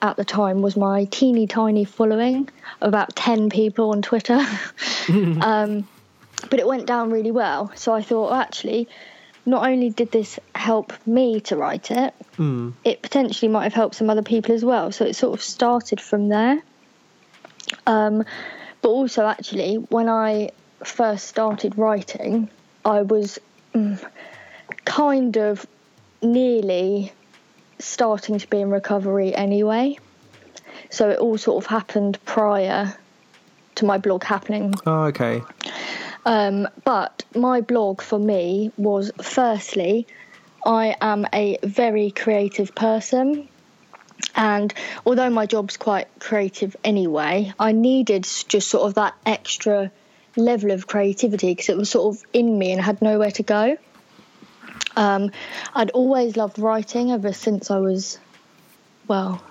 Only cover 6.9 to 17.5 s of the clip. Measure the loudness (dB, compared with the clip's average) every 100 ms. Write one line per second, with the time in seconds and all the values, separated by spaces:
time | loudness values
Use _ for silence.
6.9 | -2 0 0 0 0 0 -2 -4 -6 -2
7.9 | -2 0 0 0 0 -2 -6 -4 -4 -4
8.9 | -10 -20 -20 -20 -8 0 2 2 2 0
9.9 | 0 0 0 -2 -8 -14 -6 0 0 -2
10.9 | -6 0 2 2 0 -2 -2 -2 -4 -4
11.9 | -2 -2 -4 -12 -2 -2 -2 -4 -4 -2
12.9 | -2 -2 0 0 0 0 2 0 0 0
13.9 | 0 0 2 2 0 2 2 2 0 0
14.9 | -2 -2 0 -2 -2 -8 0 2 2 0
15.9 | -6 -2 0 2 2 2 0 -2 _ _
16.9 | _ _ _ _ _ -20